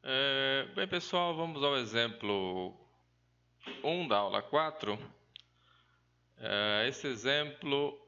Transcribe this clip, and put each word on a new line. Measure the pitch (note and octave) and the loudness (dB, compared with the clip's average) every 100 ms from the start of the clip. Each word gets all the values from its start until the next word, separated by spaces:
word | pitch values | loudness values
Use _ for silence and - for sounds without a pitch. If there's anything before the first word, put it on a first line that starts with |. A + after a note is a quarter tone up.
| C3 | 0
É, | C3 C#3 C3+ C3+ C3+ C3+ | 0 2 2 2 2 0
bem, | G3 F#3+ | -2 -2
pessoal, | F3+ - F3+ F3 | -2 0 0 2
vamos | D#3+ E3 D3+ | 0 -2 2
ao | C#3+ C#3 | 2 2
exemplo | A#2 A2+ A#2 G#2 G#2 G2+ F#2+ F#2 F#2 - - _ _ _ _ _ _ _ - - | 0 2 0 0 0 2 2 -2 -4 -8 -20 _ _ _ _ _ _ _ -14 -6
um | C#3+ F3 E3 | -2 -2 2
da | G#2 | 2
aula | G2+ G2+ | 2 -2
quatro. | - D3 D#3 - G#2 G#2 - - _ - - _ _ _ _ _ _ _ _ _ | 0 0 0 -2 -4 -4 -6 -18 _ -20 -20 _ _ _ _ _ _ _ _ _
É, | A2 G2+ G#2 G#2 A#2 | -2 0 2 2 0
esse | C3 D3 | -2 -4
exemplo | A#2 A#2+ C#3+ D3 - C#3+ C#3+ C#3+ - | -2 2 2 0 -6 -2 0 0 -4